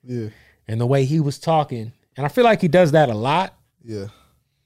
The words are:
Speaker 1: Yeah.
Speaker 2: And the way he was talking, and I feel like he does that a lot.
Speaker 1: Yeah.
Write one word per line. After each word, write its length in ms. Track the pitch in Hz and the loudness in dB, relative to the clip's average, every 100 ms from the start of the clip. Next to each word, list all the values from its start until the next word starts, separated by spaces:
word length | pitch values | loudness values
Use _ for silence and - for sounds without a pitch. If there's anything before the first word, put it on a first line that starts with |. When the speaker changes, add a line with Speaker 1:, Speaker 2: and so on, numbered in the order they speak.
Speaker 1:
Yeah. 240 | 123 120 107 - _ _ - | -12 -10 -10 -14 _ _ -8
Speaker 2:
And 120 | 110 | -4
the 60 | 120 | 0
way 180 | 139 | 0
he 140 | 131 160 | 0 0
was 180 | 143 - | -2 -4
talking, 540 | - 156 143 120 113 - _ - | -2 -2 -2 -8 -12 -18 _ -8
and 80 | |
I 40 | 143 | -4
feel 160 | 254 | 2
like 160 | 233 208 | 2 2
he 80 | 175 | 2
does 240 | 175 165 | 4 4
that 160 | 156 139 | 4 2
a 60 | |
lot. 440 | 107 127 165 - _ _ _ | 0 -2 -2 -4 _ _ _
Speaker 1:
Yeah. 240 | 117 107 98 _ _ _ _ _ | -12 -10 -12 _ _ _ _ _